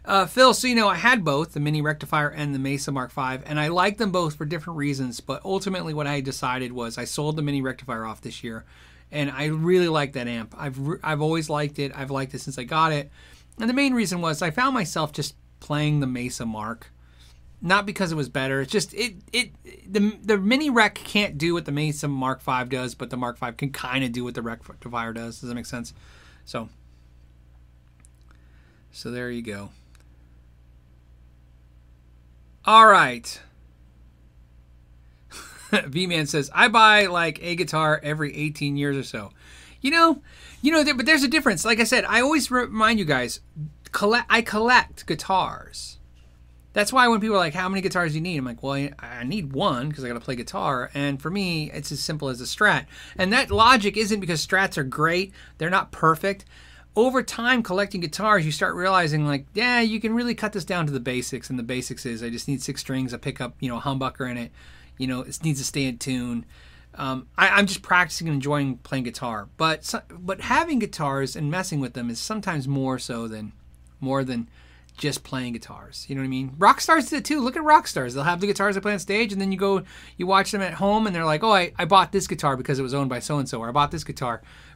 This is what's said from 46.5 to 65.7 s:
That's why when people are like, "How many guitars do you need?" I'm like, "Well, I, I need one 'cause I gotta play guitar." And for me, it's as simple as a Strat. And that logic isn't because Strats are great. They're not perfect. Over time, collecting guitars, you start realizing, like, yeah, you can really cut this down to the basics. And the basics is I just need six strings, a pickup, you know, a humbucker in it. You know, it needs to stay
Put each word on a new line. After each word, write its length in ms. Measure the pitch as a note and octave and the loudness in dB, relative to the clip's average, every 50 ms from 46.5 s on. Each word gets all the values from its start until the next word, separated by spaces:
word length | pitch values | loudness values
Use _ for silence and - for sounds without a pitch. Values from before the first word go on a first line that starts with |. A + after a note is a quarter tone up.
| - - - - - | -20 -20 -18 -4 0
That's 180 | G#3 G#3 - | 0 0 2
why 160 | C4 C4 B3 A#3 | 4 4 6 6
when 100 | A#3 G#3 | 6 4
people 140 | G#3 A3 G#3+ | 2 2 2
are 60 | F#3+ | 2
like, 140 | F3 D#3 C#3+ | 2 2 0
"How 140 | F#3 F#3 F#3 | -2 -2 -2
many 120 | G3 F#3+ | -2 -2
guitars 320 | F3+ F3 D#3+ F3+ F3 D#3+ | -2 0 0 0 0 0
do 60 | D3+ D#3+ | 0 -2
you 40 | |
need?" 140 | D#3+ F3+ F3 | -4 -4 -4
I'm 80 | C#3+ C3 | -4 -4
like, 180 | B2 A#2 A#2 | -6 -8 -8
"Well, 120 | - C3+ C#3 | -6 -4 -4
I, 180 | C#3 C#3 C#3+ - - | -4 -4 -6 -8 -12
I 240 | - - B2 A#2+ A#2+ | -16 -14 -12 -8 -6
need 280 | B2+ F#3 G#3+ E3 C#3 | -6 -6 -6 -6 -6
one 380 | C3+ - F#3 G3 C#3 A#2+ C3 D3+ | -2 0 0 0 0 -2 -4 -6
'cause 140 | C#3+ C#3+ C3 | -6 -8 -8
I 40 | A#2+ | -8
gotta 120 | A#2+ A#2 | -8 -8
play 160 | - - C3 | -8 -8 -8
guitar." 540 | A#2+ A#2 - - G3+ F#3+ D#3+ C3+ B2 B2 - - | -8 -8 -8 -6 -4 -2 -2 -2 -2 -4 -6 -4
And 260 | C#3+ C#3+ C#3+ C#3 C3+ | -4 -4 -2 -4 -4
for 80 | - D#3 | -6 -6
me, 420 | F#3 G3+ G3 F3+ E3+ D#3 D3+ - | -4 -2 -2 -2 -2 -4 -4 -6
it's 180 | - D#3 C#3 - | -8 -10 -10 -8
as 80 | D3+ C3 | -8 -6
simple 300 | - - D#3+ D3+ D3 C3+ | -6 -6 -4 -4 -4 -6
as 120 | B2+ A#2 | -6 -6
a 40 | B2+ | -8
Strat. 420 | - - - G#3+ G#3 F3 C3+ - - - - - - - | -8 0 2 4 4 4 2 0 -4 -12 -20 -20 -10 -4
And 160 | - F#3 F#3 | -2 0 2
that 180 | A3 C4 C4 - | 2 2 2 2
logic 460 | G3+ G#3 A3+ A#3+ C4 A3 G3 G#3 - | 4 6 6 6 6 6 4 0 0
isn't 240 | G#3+ A3+ G3 A3 G#3 | 0 0 0 -2 -2
because 260 | F#3 D3+ F3 D3 - | -2 -2 -2 -2 0
Strats 320 | - F#3 F#3 G3 F#3 - D#3+ | 2 2 2 2 2 0 -2
are 60 | C#3+ | -4
great. 480 | C3 A#2+ - D3+ E3 E3+ F3+ G3 F#3+ - - - - - | -4 0 2 2 4 4 2 0 -4 -8 -16 -20 -18 -10
They're 140 | - D#3 E3+ | -6 -2 0
not 200 | F#3 G3 D3 - | 2 0 0 -2
perfect. 540 | - - - D#3+ D#3+ D#3 - G3 G3 G3 - - - - - - - - - - - | -2 2 4 4 4 4 0 -2 -2 -4 -8 -20 -20 -20 -20 -20 -20 -20 -20 -2 2
Over 280 | G#3 A#3 C4 B3+ C4 | 4 4 4 4 2
time, 420 | B3 - - - A#3 A#3+ B3+ A#3+ A3+ | 0 -2 -4 -2 0 2 2 2 2
collecting 360 | - F3+ F#3+ G3+ F#3+ - F#3 | 0 0 0 0 -2 -2 -6
guitars, 440 | E3+ D#3 - - G3+ G#3+ G#3+ F#3+ D#3 | -6 -6 -4 0 2 4 4 4 4
you 60 | D#3 | 0
start 240 | D3+ - G3 F#3 E3+ | 0 0 -2 -2 0
realizing, 500 | F3 F3+ F#3+ F#3+ F#3 E3+ D3+ D3+ D3+ D3 | 0 2 4 4 4 4 2 2 0 0
like, 200 | D3 C#3+ C3+ C#3 - - | 0 0 -2 -4 -6 -4
yeah, 260 | G3+ A#3 B3 B3 A#3+ | -2 0 2 4 4
you 180 | A#3 A3 A3 G#3+ | 2 2 0 0
can 160 | A3+ A3 A3+ | -2 0 0
really 200 | A#3 A#3+ A#3+ A3+ | 0 0 -2 -2
cut 180 | - - G#3 | -2 -4 -4
this 120 | G#3+ G3+ D3+ | -4 -4 -4
down 220 | - F#3+ F3 D#3+ | -2 -2 -2 0
to 60 | D3 | -2
the 80 | C#3 B2+ | -2 -2
basics. 500 | A#2 C3 B2+ B2+ B2 - C3+ A#2+ - - | -2 -2 -2 -2 -4 -4 -8 -8 -8 -8
And 80 | C3 B2 | -6 -6
the 60 | A#2+ | -4
basics 420 | A#2 B2+ B2+ B2 - B2 - - | -4 -4 -6 -6 -6 -8 -8 -8
is 160 | A#2+ A#2 A2 | -8 -6 -6
I 80 | A#2 A#2 | -6 -8
just 160 | A#2 A#2 - | -8 -6 -6
need 160 | - C#3 C3 | -4 -4 -4
six 180 | - - C3+ - | -4 -6 -8 -8
strings, 320 | - - C3 C3 C3 B2 | -6 -6 -4 -4 -4 -4
a 60 | B2 A2+ | -6 -8
pickup, 380 | - C#3 C3 - B2+ B2 - - | -8 -8 -6 -6 -8 -10 -8 -8
you 80 | C#3+ C3 | -6 -6
know, 100 | A#2+ A2+ | -6 -4
a 20 | |
humbucker 500 | - C#3+ C3+ C3+ C3+ B2+ - - C3+ B2 | -4 -4 -2 -2 -4 -4 -4 -6 -6 -6
in 60 | B2 | -6
it. 160 | B2 A#2 A2+ - - - - - - - - - - | -6 -8 -10 -14 -18 -20 -20 -20 -20 -20 -18 -10 -6
You 80 | C3 | -6
know, 160 | C3 B2+ B2 | -4 -4 -6
it 200 | - - C3+ - | -6 -10 -8 -4
needs 160 | D#3+ D#3+ D3+ C3 | -2 -2 -2 -2
to 40 | B2 | -4
stay 200 | - | -4